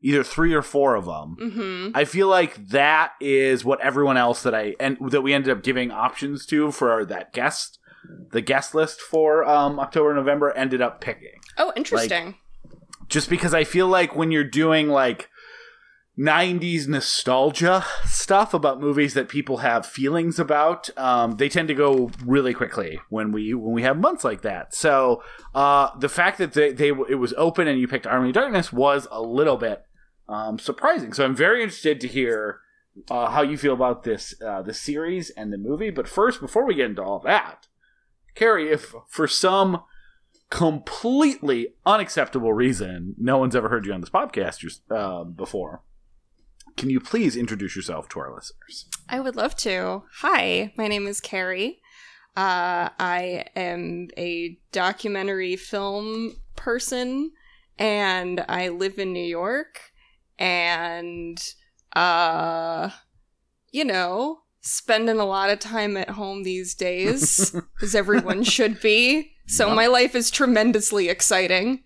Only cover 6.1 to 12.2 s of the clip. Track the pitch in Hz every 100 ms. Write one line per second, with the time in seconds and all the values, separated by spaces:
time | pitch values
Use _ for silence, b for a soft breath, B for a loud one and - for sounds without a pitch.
6.1 | - 139 143 - 151 151 143 123 113 98
7.1 | 95 - 123 131 - - - B B B
8.1 | B B 117 117 135 - 156 156 - -
9.1 | 160 156 156 147 147 143 143 135 165 151
10.1 | 147 135 143 147 131 131 127 120 - -
11.1 | - - - - - 311 - 302 - 226
12.1 | 170